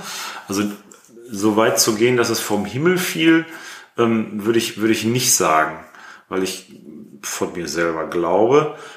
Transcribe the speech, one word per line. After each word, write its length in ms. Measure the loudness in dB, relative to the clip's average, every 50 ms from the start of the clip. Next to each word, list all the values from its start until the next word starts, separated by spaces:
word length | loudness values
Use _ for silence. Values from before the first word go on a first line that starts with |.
| -10 -12 -10 -10 -10 -10 -12 -12 -8 -4
Also, 160 | -2 -2 -2 -2 -4 -10 -16 -20 -20 -20 -20 -20 -20 -20 -16 -12
so 240 | -4 0 2 2 4
weit 220 | 4 4 4 4 2
zu 160 | 2 2 2
gehen, 220 | 4 4 4 4
dass 120 | 4 2 2
es 100 | 0 -2
vom 240 | -2 -2 -2 -2 -2
Himmel 340 | -4 -4 0 2 2 2 0
fiel, 480 | 0 -4 -2 0 2 4 4 2 2 -4 -12 -16 -16 -16 -18 -18 -20 -8 _
ähm, 480 | 2 2 2 2 0 -2 -4 -6 -4 0
würde 140 | 2 2 2
ich, 220 | 0 -2 -4 0
würde 120 | 2 2
ich 120 | 2 2 0
nicht 280 | 0 0 0 2 2 2
sagen, 440 | 2 4 4 4 2 2 0 -4 -10 -16 -20 -20 -20 -20 -20 -20 -20 _ -6
weil 120 | -4 -4
ich 300 | -2 -4 -6 -10 -14 -20 -20 -20 -20 -20 -18 -18 -20 -20 -20 -14
von 320 | -12 -8 -6 -6 -6 -6
mir 160 | -6 -8 -8 -6
selber 400 | -2 -2 -2 -2 -2 -4 -4 -4
glaube, 680 | -2 -2 0 2 4 4 4 6 4 4 4 2 -4 -10 -16 -20 -20